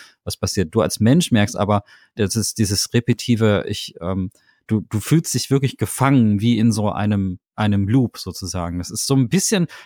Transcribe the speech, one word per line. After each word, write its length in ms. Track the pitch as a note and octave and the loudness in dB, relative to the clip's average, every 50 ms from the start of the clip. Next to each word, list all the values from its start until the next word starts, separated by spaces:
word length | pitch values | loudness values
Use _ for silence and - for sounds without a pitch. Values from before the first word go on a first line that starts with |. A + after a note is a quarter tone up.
| - - _ _ - | -20 -20 _ _ -12
was 100 | - - | -12 -8
passiert. 400 | - G2+ - - G2 F2 D#2+ - | -6 -6 -4 -2 -2 -2 0 0
Du 60 | A2+ | 0
als 180 | G#2 - - - | 0 0 0 2
Mensch 320 | G#2+ A#2 C#3+ F3+ E3+ - | 4 4 4 4 2 2
merkst 240 | B2 G#2 G#2 - - | 2 2 2 2 0
aber, 280 | - G#2 G2+ G#2 G2+ - _ - - _ _ _ | -2 0 0 0 0 -2 _ -16 -20 _ _ _
das 200 | - G#2 F#2 - | -2 -2 -2 0
ist 220 | A2+ G2+ - - | -2 -2 -2 -2
dieses 360 | - G#2+ F#2 G2+ - - - - | -2 -2 0 0 -2 -2 -2 -2
repetitive, 720 | B2 - - A#2 - - - A#2 G#2 A2+ G#2+ G2+ F2 - - | 0 0 0 -2 -2 0 -2 0 2 2 2 2 2 0 -4
ich, 260 | G#2 - - - - - | -8 -8 -10 -12 -12 -8
ähm, 280 | E2 F2+ F#2+ F#2+ F#2 F#2 - _ _ _ _ _ _ | -6 -4 -4 -4 -4 -6 -8 _ _ _ _ _ _
du, 140 | - A2 G#2 - - | -2 -2 -2 -2 -2
du 100 | - G#2 | -6 -4
fühlst 340 | - - D3+ E3+ E3+ - - | -2 0 0 0 0 0 -4
dich 160 | B2+ - - | -4 -2 0
wirklich 280 | C3+ C#3 C3+ B2 - | 0 0 0 -2 -4
gefangen 640 | - G#2+ - - - B2+ C#3 C#3+ B2+ A2+ G#2+ G#2 G2 | -4 -6 -4 -2 0 2 4 4 4 4 4 2 2
wie 160 | A2 A#2+ A#2+ | 2 2 2
in 160 | G#2+ A2+ A#2 G2+ | 2 2 2 2
so 180 | G#2+ G#2 G#2 | 0 0 -2
einem, 480 | - - G#2 G#2 G#2 G2 F#2+ F#2 F#2 - _ _ _ | -2 -2 -2 0 0 0 -2 -4 -6 -8 _ _ _
einem 320 | - G#2+ G#2 G2+ G2+ G2 | -2 0 2 2 2 2
Loop 300 | G2 B2 C3+ A#2+ - - | 2 2 2 2 0 -4
sozusagen. 600 | - - F#2 - - G2 E2+ E2+ F2+ E2+ F2 E2+ F2 | -8 -12 -12 -10 -10 -10 -8 -6 -6 -6 -6 -6 -6
Das 100 | F2 - | -8 -8
ist 160 | - - - | -8 -6 -2
so 80 | - C#3 | 0 2
ein 120 | C3+ B2+ A2 | 2 2 2
bisschen, 380 | D#3+ G3 - - A3 F#3 E3 - - - - | 0 0 0 0 0 0 0 -2 -6 -12 -12